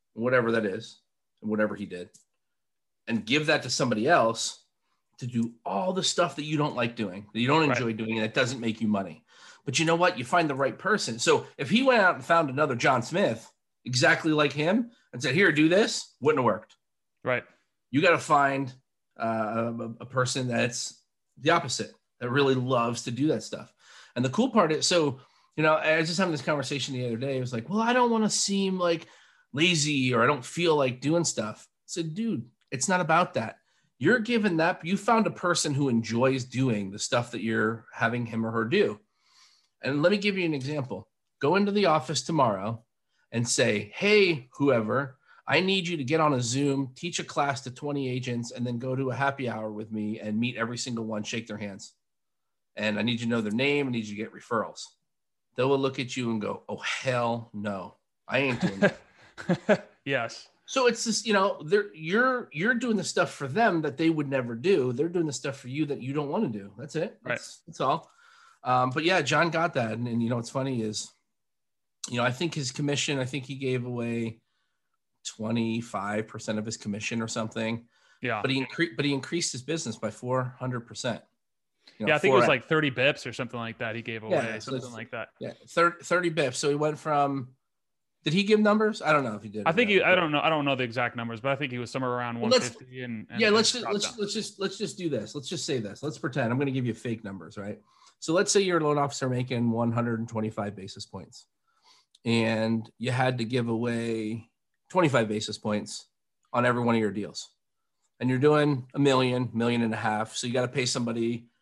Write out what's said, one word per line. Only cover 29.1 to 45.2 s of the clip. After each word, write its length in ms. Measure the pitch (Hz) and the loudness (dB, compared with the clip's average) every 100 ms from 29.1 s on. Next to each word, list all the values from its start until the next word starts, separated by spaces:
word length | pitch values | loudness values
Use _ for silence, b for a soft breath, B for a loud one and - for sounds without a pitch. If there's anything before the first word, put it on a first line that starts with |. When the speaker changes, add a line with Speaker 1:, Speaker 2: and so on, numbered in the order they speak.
| b b b b | b b b b
Speaker 1:
lazy 600 | 135 175 170 147 143 127 | 0 2 4 2 2 2
or 100 | 120 | 4
I 40 | 120 | 4
don't 160 | 143 123 | 2 -4
feel 300 | - 170 151 | -2 2 4
like 240 | 131 127 | 2 0
doing 220 | 139 170 | 0 0
stuff." 440 | 156 - 107 107 - | 0 -2 -6 -8 -18
I 160 | _ - | _ -10
said, 300 | 180 165 165 | -6 -6 -4
"Dude, 340 | 226 156 - _ _ | -4 -4 -6 _ _
it's 180 | 131 196 | -4 0
not 120 | 185 | 2
about 340 | 165 160 180 - | 4 4 2 -2
that. 220 | 117 - _ _ _ - | -6 -8 _ _ _ -2
You're 200 | 143 240 | 2 4
given 380 | 214 233 208 160 | 2 0 2 2
that, 260 | 165 180 | 2 0
you 140 | 165 196 | -2 -2
found 300 | - 226 185 | 2 4 2
a 40 | |
person 420 | - 180 165 156 | 0 0 0 0
who 160 | 139 139 | 0 2
enjoys 540 | 117 107 117 131 135 | 2 0 2 2 2
doing 460 | 127 120 131 104 98 | -2 -2 0 0 -4
the 80 | 104 | -6
stuff 320 | - 123 120 | -2 -2 -2
that 100 | 120 | -4
you're 420 | 113 113 110 113 - | -2 2 2 0 -8
having 320 | - 117 120 117 | -2 -2 0 -4
him 200 | 113 117 | -4 -2
or 60 | |
her 140 | 113 113 | -2 2
do." 340 | 196 139 107 _ _ b b b b b _ | 2 2 0 _ _ b b b b b _
And 180 | 127 143 | -4 2
let 100 | 170 | 2
me 60 | 208 | 2
give 200 | 208 190 | 0 0
you 80 | 170 | 0
an 80 | 147 | -2
example. 520 | 131 151 127 92 - _ _ - | -4 -6 -6 -8 -12 _ _ -4
Go 160 | 139 190 | 2 2
into 160 | 202 | 2
the 140 | 208 185 | 2 4
office 380 | 156 - 156 | 2 0 -4
tomorrow 600 | - 160 123 98 101 113 _ _ _ _ _ | -2 2 2 2 -4 -8 _ _ _ _ _
and 160 | 117 120 | -4 -2
say, 440 | - 117 104 104 | 2 2 0 -4
"Hey, 560 | - 202 208 190 151 127 | -2 4 6 6 2 -4
whoever, 640 | - 143 120 107 123 143 - | 0 2 2 2 -2 -4 -8